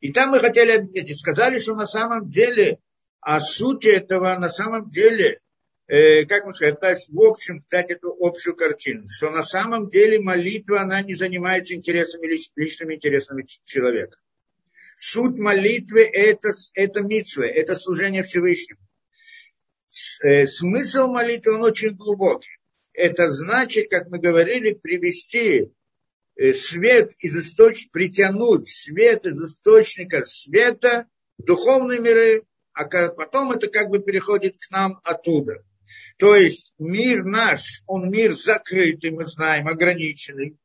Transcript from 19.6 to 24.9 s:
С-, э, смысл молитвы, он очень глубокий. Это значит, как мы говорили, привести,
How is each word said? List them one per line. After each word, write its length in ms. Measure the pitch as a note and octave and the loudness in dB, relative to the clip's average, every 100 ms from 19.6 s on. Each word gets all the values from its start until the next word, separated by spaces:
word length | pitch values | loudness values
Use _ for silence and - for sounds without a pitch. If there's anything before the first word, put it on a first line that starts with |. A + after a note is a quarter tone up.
| _ _ _ | _ _ _
С-, 360 | - - - | -14 -14 -2
э, 220 | C#3+ C#3+ C#3 | 2 4 4
смысл 640 | - F3 A#3 A3 C4+ C4 | 0 -4 -2 -2 0 0
молитвы, 460 | B3 A#3 A#3 A3 | 0 -2 -2 -2
он 100 | A3 | 0
очень 320 | A3+ A3 A3 F#3+ | 0 0 -4 -6
глубокий. 600 | G#3 G3+ F#3 A#2+ - - _ _ _ | -6 0 0 -2 -6 -20 _ _ _
Это 400 | - F3 F3 E3 | -2 0 2 0
значит, 580 | C#3 E3+ A#3+ A#3+ A3 - | -2 -2 -2 -2 -2 -2
как 180 | F3+ F3 | -2 -4
мы 120 | F3+ | -4
говорили, 540 | F3 E3 F3 B3 G#3+ | 0 4 2 2 -2
привести, 960 | G#3 D#3+ | -4 -4